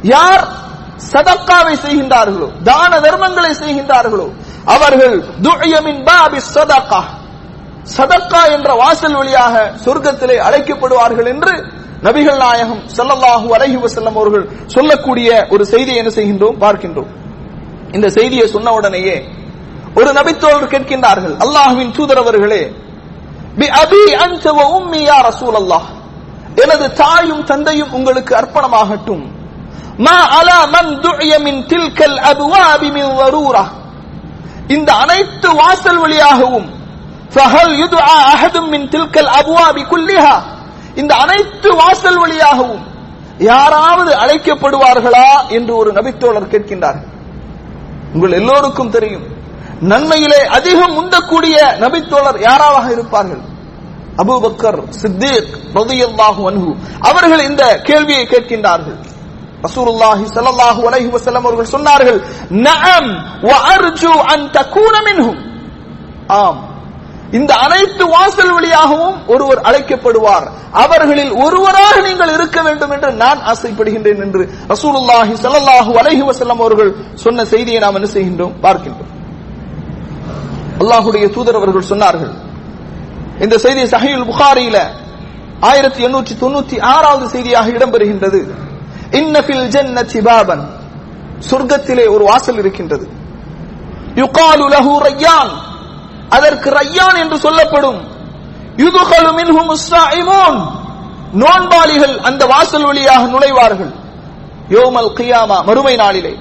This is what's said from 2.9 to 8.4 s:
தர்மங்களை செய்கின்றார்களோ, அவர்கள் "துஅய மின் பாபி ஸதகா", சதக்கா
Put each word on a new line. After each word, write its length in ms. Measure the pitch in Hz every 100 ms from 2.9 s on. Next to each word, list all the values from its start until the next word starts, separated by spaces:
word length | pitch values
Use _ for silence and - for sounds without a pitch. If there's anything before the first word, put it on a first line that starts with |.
| 330
தர்மங்களை 500 | 302 370 381 359 339
செய்கின்றார்களோ, 840 | 294 302 277 277 254 233 208 151 - - -
அவர்கள் 600 | - 240 294 262 262 196 - -
"துஅய 400 | 220 311 320 320
மின் 220 | 311 277
பாபி 340 | 269 349 311 285 -
ஸதகா", 480 | 285 302 269 262 196 160 - - - - - - - - -
சதக்கா 540 | 269 349 349 339